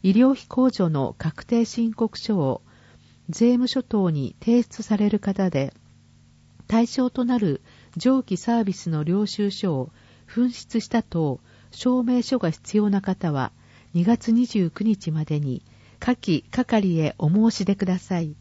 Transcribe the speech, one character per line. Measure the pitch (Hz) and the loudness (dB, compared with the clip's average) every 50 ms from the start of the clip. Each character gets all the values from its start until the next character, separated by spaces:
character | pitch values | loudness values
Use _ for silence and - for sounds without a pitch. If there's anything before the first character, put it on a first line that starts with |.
医 | - 190 | 2 4
療 | 190 226 254 262 | 4 6 6 4
費 | 269 254 - | 4 0 -4
控 | _ - 254 254 262 | _ 0 2 2 2
除 | - - 185 165 | 2 0 0 0
の | 156 139 135 - - - | 2 0 -2 -2 -4 -6
確 | - 160 - - - | -6 -6 -6 -6 -4
定 | - 233 233 233 | -2 0 0 0
申 | - - 233 233 226 | 0 -2 -4 -4 -4
告 | 220 - 233 214 - - | -2 -2 -4 -4 -4 -8
書 | - - 214 185 | -4 -2 -2 0
を | 143 135 127 - _ - - - - - - - _ _ _ _ _ - | 0 0 -2 -4 _ -20 -20 -20 -20 -20 -20 -20 _ _ _ _ _ -12
税 | 165 - 226 240 | 0 2 4 4
務 | 247 240 254 247 | 4 2 0 0
署 | - 269 | -2 -4
等 | 247 _ - 208 190 175 | -4 _ 0 0 2 2
に | 160 143 135 110 - _ | 0 -2 -4 -6 -10 _
提 | - 226 233 240 | 0 2 4 4
出 | 233 _ - - | 2 _ -8 -14
さ | 220 - 220 | -2 -2 0
れ | 196 208 208 | 2 2 2
る | 208 208 | 0 0
方 | - 196 196 - 190 180 | -2 -2 -2 0 -2 0
で、 | 156 139 139 135 _ - _ - - _ _ _ _ _ _ _ _ _ _ _ _ - - | 0 -2 -2 -2 _ -16 _ -20 -20 _ _ _ _ _ _ _ _ _ _ _ _ -20 -6
対 | - 220 226 233 | 0 2 2 2
象 | 233 - - 254 247 | 2 0 -2 -2 0
と | - - 247 | 0 -2 0
な | 240 254 240 | 0 0 2
る | 214 165 135 - - - - - - - - | 2 0 -2 -2 -8 -18 -20 -20 -20 -14 -14
上 | 175 - 247 262 262 | 0 2 2 2 2
記 | 254 - 190 | 0 -2 -6
サ | 165 - 233 233 233 | -4 -2 0 0 0
ー | 220 | 0
ビ | 196 | 0
ス | 180 - - 175 | -4 -4 -4 -4
の | 160 151 151 | -2 -2 0
領 | 160 180 202 208 | 0 0 0 0
収 | 196 - - 208 202 | -2 -2 -2 -2 -2
書 | 196 - - 190 151 | -2 -2 -2 -2 -2
を | 135 127 156 _ - - - - _ - - | -2 -4 -6 _ -20 -20 -20 -20 _ -20 -8
紛 | - 233 247 254 | -2 -2 -2 -2
失 | 240 - - _ - 226 | -2 -6 -14 _ -6 -6
し | - | -4
た | - - 226 | 0 -2 -2
等 | - _ - 165 156 147 127 - _ _ - _ - - | -2 _ -4 -2 -2 -2 -2 -6 _ _ -20 _ -20 -20
証 | - - - 254 254 254 240 | -20 -4 0 0 0 2 0
明 | 233 247 247 | 2 0 0
書 | 233 - 269 240 | 0 0 -2 0
が | - 165 | 0 -2
必 | 156 - - - - | -4 -4 -10 -2 0
要 | 214 208 208 | 0 2 2
な | 196 196 | 0 0
方 | 196 196 185 - - 165 | 0 -2 -4 -2 -2 -2
は、 | 147 135 127 - _ _ _ - - - _ - | -2 -2 -4 -4 _ _ _ -20 -20 -20 _ -4
二 | - 170 175 | -2 0 2
月 | 202 233 233 - 233 | 2 2 2 2 2
二 | 226 233 254 | 2 2 2
十 | - - 208 180 165 | 2 0 0 0 0
九 | - - 220 | -2 -2 0
日 | 220 208 196 - 165 | 0 0 -2 -2 -4
ま | 156 156 156 | -4 -4 -2
で | - 151 147 | -2 -2 -2
に | 147 135 127 - - - - - - - - - | -2 -4 -6 -8 -10 -16 -20 -20 -20 -20 -18 -6
下 | - - 247 | -2 -2 -2
記 | - - 208 165 139 - - | -2 0 0 0 0 -2 -4
係 | - 247 254 - 233 214 196 185 170 160 | -4 -4 -2 0 0 0 2 2 0 2
へ | 156 151 - - | 0 -2 -2 0
お | 170 151 | 0 2
申 | 175 208 220 226 | 2 4 4 2
し | - - 190 | 2 0 -2
出 | 185 196 | -2 0
く | - 196 | 0 0
だ | 185 185 180 | -2 -2 -4
さ | - - 185 175 | -2 -4 -4 -2
い。 | 165 151 151 - | -2 -6 -8 -14